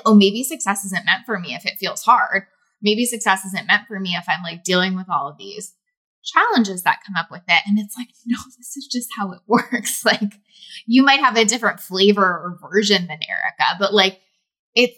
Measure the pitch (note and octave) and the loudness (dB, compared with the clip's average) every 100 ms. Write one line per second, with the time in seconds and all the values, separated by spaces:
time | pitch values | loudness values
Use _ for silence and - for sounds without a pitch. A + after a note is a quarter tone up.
0 | A3+ G#3 G3+ A3 C4 D#4+ G3 G3+ G3 F3+ | 6 6 6 2 -6 -6 -4 -4 -6 -4
1 | - F#3+ - E3+ E3 B2 - - F3+ - | -2 -2 -4 -8 -8 -8 -8 -6 -8 -2
2 | - A#3+ - G3 - _ _ _ G#3 G#3+ | 2 2 2 -2 -6 _ _ _ 0 2
3 | A#3+ A3 G#3 F#3+ F#3+ F#3 - G#3 - G3 | 0 0 0 0 -2 -6 0 0 -2 -8
4 | F#3+ E3+ F3 - E3+ E3+ F3+ F3+ F#3 F#3 | -6 -6 -4 -6 -6 -8 0 0 0 -4
5 | F#3 D3+ C#3+ D3+ G3 - - _ _ _ | -4 -4 -4 -12 -16 -16 -16 _ _ _
6 | _ _ - - A4 F4 G3+ F3+ D#3+ - | _ _ -2 2 4 2 0 -2 -2 -2
7 | - F3 E3+ F3 F3+ F3 G3+ G#3+ G#3 B3 | -4 -8 -8 -10 0 0 2 -2 -2 -10
8 | A#3+ _ A#3 B3 C4 A#3+ - C#4+ - B3 | -14 _ -6 -6 -8 _ -18 -16 -10 -8
9 | A#3 A#3 G3 F3 - A#3+ - B3 - - | -8 -8 -8 -8 0 0 0 -6 -6 -2
10 | A3 - G#3 - _ _ - - - B3+ | -2 -2 -4 -8 _ _ -20 -12 2 4
11 | C4+ C#4 C4 A3+ A3 A#3 G#3 - - F#3 | 6 4 2 2 2 0 -2 -4 -6 2
12 | G3 G3+ F#3+ E3+ F3 F3 D3 G3 G3+ F#3+ | 4 4 2 0 -8 -12 -4 -2 2 0
13 | E3+ D3+ - F#2+ - - C#3 E3+ G3 G3+ | -2 -10 -10 -8 -6 -2 -2 0 0 2
14 | F#3+ - _ _ _ _ _ A#3 A#3+ | 2 -2 _ _ _ _ _ 2 2